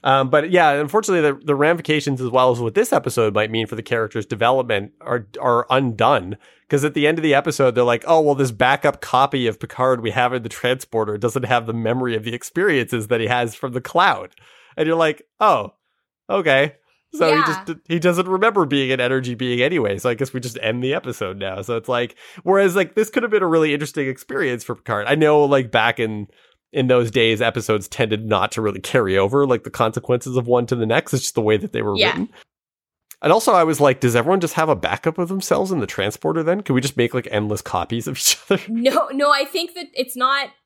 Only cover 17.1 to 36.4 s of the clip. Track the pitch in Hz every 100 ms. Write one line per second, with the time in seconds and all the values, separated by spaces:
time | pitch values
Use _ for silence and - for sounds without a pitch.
17.1 | 302 160 147 262 - - 160 _ 170 175
18.1 | 175 180 190 220 202 151 139 131 131 123
19.1 | 131 123 117 123 123 135 175 104 98 127
20.1 | 117 131 127 123 117 110 120 127 123 127
21.1 | 120 98 98 98 95 98 117 113 123 120
22.1 | - - - 175 196 196 185 180 - 220
23.1 | - 233 208 185 160 156 143 147 - 135
24.1 | 127 - - 156 123 - 117 - 104 104
25.1 | 151 151 151 143 139 120 117 113 117 110
26.1 | 107 104 _ _ _ _ - 127 123 117
27.1 | 120 113 110 117 117 110 107 90 - 113
28.1 | 107 110 104 101 - 107 98 - 131 101
29.1 | 95 98 139 139 120 - - 113 113 -
30.1 | 123 131 127 120 123 120 123 110 123 -
31.1 | 131 - - 107 107 135 117 104 101 185
32.1 | - 196 - _ _ _ _ _ _ _
33.1 | - 143 196 - 190 160 139 143 135 123
34.1 | 117 127 190 170 - 160 120 - 95 165
35.1 | 170 170 190 - 160 190 175 98 - 98
36.1 | - 156 160